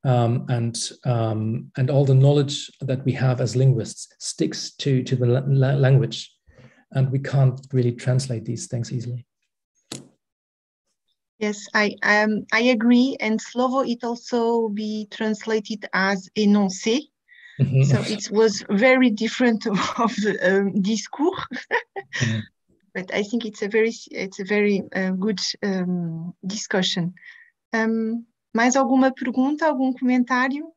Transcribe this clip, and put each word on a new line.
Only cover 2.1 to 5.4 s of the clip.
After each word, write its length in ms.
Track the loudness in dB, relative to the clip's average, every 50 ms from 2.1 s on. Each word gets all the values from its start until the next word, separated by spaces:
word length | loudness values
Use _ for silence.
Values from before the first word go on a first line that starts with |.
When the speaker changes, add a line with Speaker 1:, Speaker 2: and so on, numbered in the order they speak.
| 6
Speaker 1:
knowledge 560 | 6 6 6 6 4 2 0 -4 -8 -10 -12 -14 _
that 240 | -6 -4 -4 -2 -2
we 80 | -2
have 280 | -2 0 0 0 0 0
as 160 | -2 -2 2
linguists 520 | 4 4 4 4 2 -2 -6 -10 -14 -16 -18 _ _
sticks 560 | -12 -12 -4 -2 -2 -2 -2 -6 -10 -12 _
to, 260 | _ -2 0 0 0
to 140 | 0 0 -2
the 100 | 0 2
la-, 160 | 2 2 2